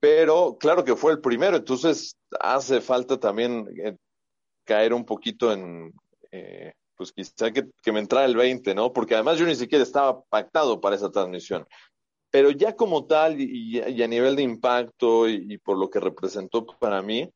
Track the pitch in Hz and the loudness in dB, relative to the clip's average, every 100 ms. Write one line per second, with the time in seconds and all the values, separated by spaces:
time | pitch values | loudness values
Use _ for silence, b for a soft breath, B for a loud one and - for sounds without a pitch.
0 | 147 156 156 160 175 117 147 175 135 120 | 6 6 6 4 2 2 2 2 2 2
1 | 151 156 135 120 175 180 - 127 123 104 | 2 2 0 0 2 0 0 -2 0 0
2 | - - _ - 90 131 131 131 - 127 | -4 -18 _ -6 -2 -2 0 -2 0 -2
3 | 123 131 110 101 120 120 104 90 104 95 | 0 -2 0 0 -2 -4 -8 -10 -10 -10
4 | _ _ _ _ _ _ - 107 113 120 | _ _ _ _ _ _ -2 2 2 0
5 | 113 107 - 110 117 104 90 85 82 - | -4 -8 -8 -2 -2 -2 -6 -14 -16 -20
6 | _ _ _ 95 - 50 80 - _ _ | _ _ _ -18 -18 -18 -20 -20 _ _
7 | 90 - 95 _ 113 110 - _ - 107 | -16 -14 -16 _ -4 -2 -6 _ -4 -2
8 | 104 120 135 117 127 127 - 95 117 123 | 0 2 2 4 2 0 -4 -2 -2 -2
9 | 113 113 113 165 170 139 120 151 127 143 | 0 0 0 0 0 0 0 2 2 2
10 | 139 127 _ 107 101 165 143 107 101 101 | 0 0 _ -4 -2 0 0 0 0 0
11 | 98 98 92 90 - 92 - b b _ | -2 -2 -4 -6 -8 -8 -8 b b _
12 | _ _ _ 139 135 139 208 220 220 160 | _ _ _ 4 4 4 -2 0 0 0
13 | 131 156 160 151 135 127 113 117 110 123 | 2 2 2 0 -6 -6 -6 -4 -4 -2
14 | 117 117 127 139 135 113 127 123 117 _ | 0 2 2 2 -2 -2 0 0 -2 _
15 | 120 113 113 107 92 104 - 95 95 104 | 2 4 2 0 -8 -14 -4 -2 -2 -2
16 | 92 92 95 101 95 117 113 - 113 98 | -4 -6 -8 -8 -6 -6 -6 -6 -4 -2
17 | 98 110 175 | -2 -6 -6